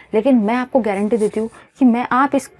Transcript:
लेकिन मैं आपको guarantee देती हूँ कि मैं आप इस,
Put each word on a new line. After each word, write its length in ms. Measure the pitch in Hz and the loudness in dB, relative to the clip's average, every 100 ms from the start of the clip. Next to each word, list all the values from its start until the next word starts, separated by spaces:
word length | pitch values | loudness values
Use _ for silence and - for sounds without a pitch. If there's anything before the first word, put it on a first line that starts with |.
| - | -6
लेकिन 220 | 208 233 247 | -2 2 2
मैं 180 | 202 | 2
आपको 260 | 247 247 269 | -2 -2 -2
guarantee 360 | 220 190 208 233 | -2 -2 -2 0
देती 240 | 208 214 | -2 -4
हूँ 100 | 226 - - - | -8 -10 -18 0
कि 60 | |
मैं 220 | 254 233 247 | 2 2 0
आप 220 | 247 277 | 0 0
इस, 160 | 269 - | -2 -6